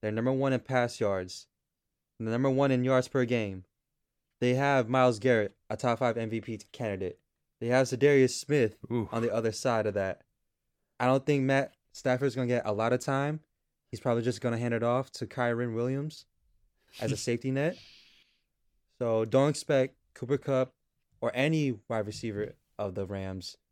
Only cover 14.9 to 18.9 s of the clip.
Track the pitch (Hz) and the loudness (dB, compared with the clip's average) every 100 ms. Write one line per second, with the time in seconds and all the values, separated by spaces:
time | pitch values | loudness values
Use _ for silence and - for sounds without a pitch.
14.9 | 123 131 - 123 - 120 117 120 113 120 | 0 -2 -10 -10 -4 -2 0 -2 -2 -4
15.9 | 135 151 - - _ _ _ _ _ _ | -4 -6 -10 -20 _ _ _ _ _ _
16.9 | - 110 107 - 120 131 135 151 185 - | -8 -4 -4 -2 -4 -2 -2 -2 -4 -14
17.9 | - - _ _ _ _ _ _ _ _ | -20 -20 _ _ _ _ _ _ _ _